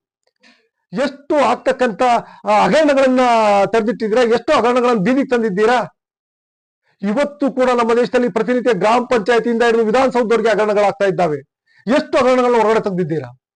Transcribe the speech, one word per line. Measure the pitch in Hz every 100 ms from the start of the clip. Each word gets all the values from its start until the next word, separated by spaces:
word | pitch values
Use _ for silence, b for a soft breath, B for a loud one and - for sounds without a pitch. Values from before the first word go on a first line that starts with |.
| _ _ _ _ b b b _ _
ಎಷ್ಟು | 185 277 - - 302
ಆಗ್ತಕ್ಕಂಥ, | 233 240 - 262 247 185 254 233 B B 196
ಆ, | 208 190
ಹಗರಣಗಳನ್ನ | 269 302 277 262 254 247 233 214 202 196
ತೆರೆದಿಟ್ಟಿದ್ದೀರಾ? | 226 220 190 214 233
ಎಷ್ಟು | 233 226 -
ಹಗರಣಗಳನ್ನ | 294 226 247 240 233
ಬೀದಿಗೆ | 180 262 240 247
ತಂದಿದ್ದೀರಾ? | 220 185 220 247 180 _ _ _ _ _ _ _ _ _ _ _
ಇವತ್ತು | 196 214 294 - 269
ಕೂಡ | 262
ನಮ್ಮ | 254 240 233
ದೇಶದಲ್ಲಿ | 240 247 254 247
ಪ್ರತಿನಿತ್ಯ | 214 208 247 247
ಗ್ರಾಮ | 202 208 240 247
ಪಂಚಾಯತಿಯಿಂದ | 247 202 233 233 226
ಹಿಡಿದು | 233 233
ವಿಧಾನಸೌಧದವರೆಗೆ | 220 247 262 240 220 226 220
ಹಗರಣಗಳಾಗ್ತಾ | 202 214 202 202 - 202
ಇದ್ದಾವೆ. | 165 175 143 - _ _ b -
ಎಷ್ಟು | 285 302 311
ಹಗರಣಗಳನ್ನ | 254 254 247 240
ಹೊರಗಡೆ | 214 220
ತೆಗ್ದಿದ್ದೀರಾ? | 214 180 165 156 123 127 _